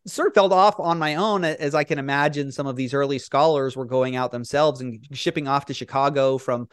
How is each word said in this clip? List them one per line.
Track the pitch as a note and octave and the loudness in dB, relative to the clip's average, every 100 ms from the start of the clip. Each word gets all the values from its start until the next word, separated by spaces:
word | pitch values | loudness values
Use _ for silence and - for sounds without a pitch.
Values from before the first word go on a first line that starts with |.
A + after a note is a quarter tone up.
| F#3+ | -12
sort | - F#4 | -2 2
of | |
felt | G#3+ G3 | 4 4
off | F#3 G#3 G#3 | 6 4 4
on | E3 E3+ | -2 0
my | D3+ | 0
own, | D3+ G#3+ G3+ | 0 0 0
a-, | E3 D#3 | 0 -2
as | D3 | -2
I | D3+ | 0
can | D3 D3 | 0 -2
imagine | C3+ C#3 D3 D3 C#3 | -2 0 0 0 -6
some | C3 C#3 | -6 -6
of | B2+ | -4
these | B2+ | -2
early | C#3 C#3 C3+ | 0 0 -2
scholars | - C#3 D#3+ D3 C3+ | -2 2 4 4 0
were | B2 B2 | -4 -2
going | C3 B2+ B2+ | 0 0 0
out | B2+ | -4
themselves | B2 A#2+ C#3+ D3+ C3 | -4 -4 2 2 0
and | B2+ A2 C3+ | -8 -12 -14
shipping | C3+ F3 E3 C#3 | -6 -4 -4 -2
off | C#3 C3+ | -2 -2
to | |
Chicago | C3 A#2+ C3+ C#3 C#3+ C3+ C3+ | -8 -4 0 0 2 2 0
from | - A#2+ A#2 | -2 -4 -6